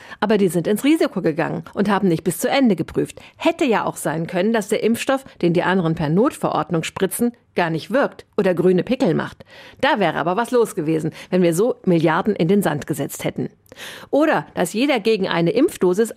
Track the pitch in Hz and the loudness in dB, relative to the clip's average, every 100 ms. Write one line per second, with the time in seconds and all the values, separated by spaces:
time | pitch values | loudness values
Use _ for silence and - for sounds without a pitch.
0 | - - 208 214 196 170 170 214 277 320 | -16 -4 0 2 2 0 0 0 2 2
1 | 320 - 165 156 147 160 160 - 202 196 | 2 -2 -2 -2 -2 -6 -6 -2 0 2
2 | 196 165 - 165 247 277 254 170 156 - | 2 0 -2 -2 0 2 2 2 -2 -4
3 | 147 - - - 320 330 294 196 165 - | -4 -6 -20 -4 -2 0 0 0 -2 -4
4 | 170 156 165 180 202 226 - 214 214 226 | -4 -4 -2 -2 0 0 0 -2 0 -2
5 | - 269 - - 175 175 165 190 165 165 | -2 -2 -4 -4 0 2 2 2 0 0
6 | 151 170 269 - 165 - 156 170 - - | 0 2 2 0 -2 -2 -2 -4 -4 -4
7 | 190 - 240 - _ - 170 160 - 233 | -4 -2 -4 -4 _ -2 -2 -2 -2 0
8 | 214 - - - 190 175 180 180 - 254 | 0 -4 -8 -2 0 2 2 2 0 0
9 | 226 151 131 - - - - - 262 285 | 0 0 -4 -12 -20 -20 -20 -4 0 2
10 | 180 151 151 185 233 247 220 - 151 160 | 0 0 -2 -2 0 0 0 -2 -2 -2
11 | 160 - - 185 175 165 233 - - 170 | -4 -8 -2 2 2 4 0 0 0 2
12 | 160 160 196 - 165 208 170 151 - 156 | 4 2 0 0 2 2 2 -2 -4 -6
13 | 143 - - - - - _ - - - | -6 -6 -6 -6 -8 -10 _ -20 -18 -18
14 | - 269 311 208 147 - - 208 277 262 | -2 0 2 0 -2 -4 -4 0 0 2
15 | 214 220 185 175 170 196 302 - 180 180 | 2 0 0 0 0 2 0 2 0 2
16 | 226 | 0